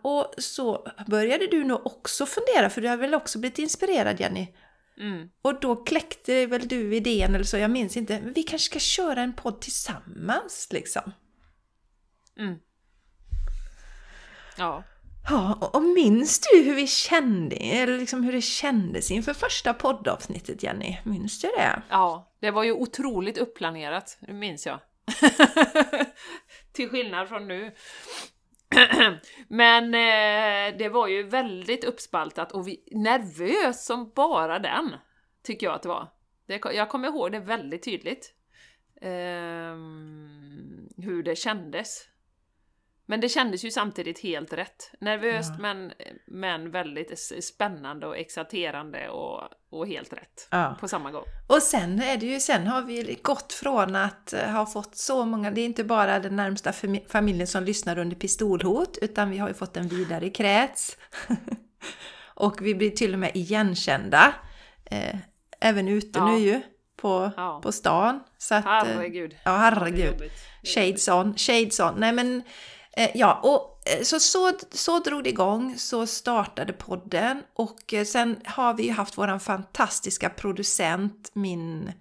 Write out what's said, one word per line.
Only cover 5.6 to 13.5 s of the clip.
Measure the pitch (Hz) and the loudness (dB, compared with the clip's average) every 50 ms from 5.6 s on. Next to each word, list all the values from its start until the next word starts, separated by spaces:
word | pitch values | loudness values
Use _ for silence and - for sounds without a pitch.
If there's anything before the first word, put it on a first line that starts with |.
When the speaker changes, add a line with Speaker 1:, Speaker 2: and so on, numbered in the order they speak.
| 285 262 240 | 0 -2 -2
Speaker 1:
kläckte | 233 240 - 320 320 320 - - - _ - 254 262 254 | -2 -2 -2 -2 -2 -2 -4 -14 -12 _ 0 2 2 2
väl | 233 247 240 247 | 2 0 -4 -2
du | 240 254 247 220 202 214 | -2 -4 -2 -2 0 0
idén | 226 214 240 233 202 185 185 190 | 0 0 2 2 2 4 4 4
eller | - 202 | 2 2
så, | - - | 0 0
jag | 196 208 214 | 0 2 2
minns | 240 254 226 185 - | 2 0 0 -2 -4
inte. | 240 226 214 214 208 | -6 -4 -4 -6 -6
Men | 214 233 254 | -6 -4 -4
vi | 339 320 | -4 -2
kanske | - 320 311 - - | -2 -2 -2 -2 -2
ska | - 311 | -2 -2
köra | - - - - 370 330 269 240 | 0 0 0 0 0 0 0 -2
en | 247 247 240 | -2 -4 -6
podd | - - 240 202 - | -6 -6 -6 -6 -6
tillsammans, | - - - - - - 196 165 - - - - 165 180 247 330 453 349 - - - - | -8 -8 -6 -6 -4 -6 -8 -10 -12 -16 -14 -8 -4 -2 -2 -2 -4 -6 -12 -12 -10 -6
liksom. | - - - - - - - 196 - _ _ _ _ _ _ _ _ _ _ _ _ _ _ _ _ _ _ _ _ _ _ _ _ - | -6 -6 -6 -4 -6 -6 -6 -8 -16 _ _ _ _ _ _ _ _ _ _ _ _ _ _ _ _ _ _ _ _ _ _ _ _ -8
Speaker 2:
Mm. | 214 196 180 160 _ _ _ _ _ _ _ _ _ _ _ _ - - - - - - | -6 -6 -6 -8 _ _ _ _ _ _ _ _ _ _ _ _ -8 -4 -2 -2 -2 -2